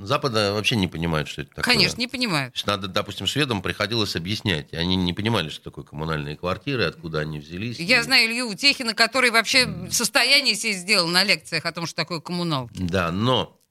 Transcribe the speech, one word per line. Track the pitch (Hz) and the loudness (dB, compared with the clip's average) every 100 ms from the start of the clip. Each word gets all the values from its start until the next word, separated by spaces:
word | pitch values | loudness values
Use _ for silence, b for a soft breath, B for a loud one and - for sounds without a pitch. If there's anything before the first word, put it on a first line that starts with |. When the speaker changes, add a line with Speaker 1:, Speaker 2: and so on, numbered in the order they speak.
Speaker 1:
Запада | 98 147 147 110 101 | -2 0 2 2 2
вообще | 104 92 113 | 2 2 2
не | 87 | 2
понимают, | 78 85 78 71 | 0 0 0 -2
что | - | -6
это | 71 - | -10 -4
такое. | - | 2
Speaker 2:
Конечно, | 240 180 208 | 2 2 0
не | 240 | -6
понимают. | 262 247 156 131 | -4 -2 -2 -2
Speaker 1:
То | - | -4
есть | - | -2
надо, | 101 98 | -2 -2
допустим, | 104 101 - 95 | -4 -4 -4 -2
шведам | 135 147 104 | 0 0 0
приходилось | 87 - 104 113 101 - | -2 -2 -2 0 0 -2
объяснять. | 85 104 107 78 71 | -4 -2 0 -2 -2
Они | 78 87 92 | -2 0 2
не | 87 | 2
понимали, | 85 104 113 78 | 0 0 0 -2
что | - | -8
такое | 73 73 69 | -14 -16 -12
коммунальные | 73 80 78 73 76 | -6 -4 -4 -4 -4
квартиры, | 87 95 - 131 | -4 -4 -4 -2
откуда | 85 76 82 78 | -2 -2 -6 -4
они | 76 76 | -4 -6
взялись. | 73 87 117 117 | -10 -8 -8 -4
Speaker 2:
Я | 170 247 | 0 0
Speaker 1:
И | |
Speaker 2:
знаю | 233 262 226 | 2 2 2
Илью | 233 247 | 0 -4
Утехина, | 190 285 277 233 | 0 0 0 -2
который | 214 226 254 254 | 0 2 4 4
вообще | 226 - 262 247 | 4 4 2 2
Speaker 1:
Мгм. | - 185 | -2 -4
Speaker 2:
состояние | - 233 277 240 285 254 208 | -2 0 2 4 4 4 0
себе | 226 | -2
сделал | 190 175 208 165 | -2 2 2 4
на | 175 | 4
лекциях | 202 165 - 160 170 | 4 2 -2 -4 -4
о | |
том, | 165 165 | -4 -4
что | - | -4
такое | 156 170 | -4 -6
коммуналки. | - 175 170 143 120 92 | -4 -2 0 -2 -4 -4
Speaker 1:
Да, | 90 92 85 | 0 2 0
но | 90 120 120 80 - _ | 2 4 2 0 -8 _